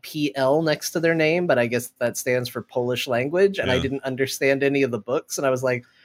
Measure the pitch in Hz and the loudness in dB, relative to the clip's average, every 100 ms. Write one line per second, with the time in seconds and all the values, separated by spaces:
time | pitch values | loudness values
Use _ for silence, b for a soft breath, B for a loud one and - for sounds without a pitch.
0 | - 156 147 139 131 151 160 151 - 175 | -12 -4 -4 0 2 4 2 -2 -2 0
1 | 165 165 156 170 175 123 120 120 120 - | 0 2 2 2 2 2 2 0 -4 -4
2 | 120 110 131 123 120 123 - 127 123 120 | -4 -2 -2 -2 -2 -8 -6 -4 -2 -2
3 | - 120 139 175 196 196 - 127 131 135 | -2 -2 0 2 2 2 0 0 0 -4
4 | 135 131 131 - 135 139 139 143 135 117 | -6 -4 -4 0 2 2 2 2 0 -2
5 | 104 147 - - 139 127 127 123 b b | -4 -6 -4 -2 0 0 0 -2 b b